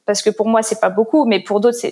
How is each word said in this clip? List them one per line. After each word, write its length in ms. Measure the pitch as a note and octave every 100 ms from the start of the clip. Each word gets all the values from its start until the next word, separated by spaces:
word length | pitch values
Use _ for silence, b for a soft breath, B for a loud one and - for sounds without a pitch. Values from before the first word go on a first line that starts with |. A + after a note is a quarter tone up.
Parce 160 | - G#3
que 80 | G#3+
pour 180 | G#3+ A3
moi, 140 | A3+
c'est 180 | A3 A3
pas 100 | F#3
beaucoup, 360 | F#3+ A3+ D#4
mais 160 | A#3 F#3+
pour 180 | - G3+
d'autres, 160 | A#3+
c'est, 160 | A#3+ -